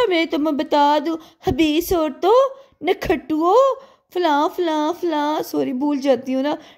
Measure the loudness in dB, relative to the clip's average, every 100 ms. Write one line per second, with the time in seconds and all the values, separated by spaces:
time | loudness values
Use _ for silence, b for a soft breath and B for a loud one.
0 | 2 2 0 -2 -2 -2 0 2 4 2
1 | 0 -6 B B -4 0 2 0 0 -2
2 | -2 -2 2 4 4 -2 B _ -4 -4
3 | -2 -2 -2 0 2 4 4 0 B B
4 | _ -4 0 2 0 -2 -2 -2 -2 -2
5 | -2 -2 -2 -2 -4 -4 -4 -2 -2 -2
6 | 0 0 0 -4 -2 -6 B